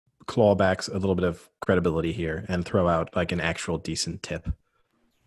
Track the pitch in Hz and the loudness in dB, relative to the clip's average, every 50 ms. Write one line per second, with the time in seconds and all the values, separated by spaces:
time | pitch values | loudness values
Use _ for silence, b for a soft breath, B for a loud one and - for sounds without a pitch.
0 | _ _ _ _ - - - - 110 104 101 95 98 92 95 - - - - 98 | _ _ _ _ -14 -4 2 4 6 6 6 6 4 2 2 0 -4 -6 -6 -4
1 | 95 98 92 90 92 90 85 - - _ _ _ - - 95 90 87 87 78 82 | 0 0 4 4 4 4 4 -2 -10 _ _ _ 0 2 2 2 2 2 0 0
2 | 80 82 82 110 85 80 78 85 92 - 92 87 85 - - 101 90 87 85 82 | -2 -2 -4 -4 -4 -4 -4 -6 -6 -4 -4 -4 -4 0 0 2 2 4 2 0
3 | 82 - - 92 87 85 90 87 76 85 85 - - - 82 78 - - 80 - | -2 -2 -2 -4 -2 -2 -2 -2 -2 -2 -4 -4 -6 -6 -6 -6 -6 -6 -6 -6
4 | - 82 82 101 - - 85 - - - - - _ _ _ _ _ _ _ _ | -6 -8 -8 -10 -10 -10 -10 -8 -8 -8 -10 -10 _ _ _ _ _ _ _ _
5 | _ _ _ _ _ | _ _ _ _ _